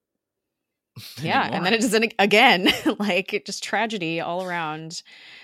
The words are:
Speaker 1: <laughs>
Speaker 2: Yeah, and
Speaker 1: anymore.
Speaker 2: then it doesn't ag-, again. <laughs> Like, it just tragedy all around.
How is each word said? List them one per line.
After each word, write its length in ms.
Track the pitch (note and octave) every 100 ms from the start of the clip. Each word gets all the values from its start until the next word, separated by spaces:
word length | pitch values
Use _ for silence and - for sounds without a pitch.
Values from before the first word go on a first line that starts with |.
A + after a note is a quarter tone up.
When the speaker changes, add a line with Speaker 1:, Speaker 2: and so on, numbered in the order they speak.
| _ _ _ _ _ _
Speaker 1:
<laughs> 640 | _ _ _ - - -
Speaker 2:
Yeah, 220 | D#3+ A#3
and 100 | G3
Speaker 1:
anymore. 100 | D3
Speaker 2:
then 100 | F3+
it 60 | A3+
doesn't 200 | G#3 A3
ag-, 100 | A3 -
again. 500 | G3 G#3 B3+ F3+ G3 -
<laughs> 140 | - G#3+
Like, 340 | G#3 F#3 F#3+
it 140 | G3+ -
just 160 | F#3+
tragedy 580 | - G#3 A3 G#3+ E3 E3
all 220 | D#3 F3
around. 580 | F#3 F3 D#3 D#3 D#3+ E3+ - - - -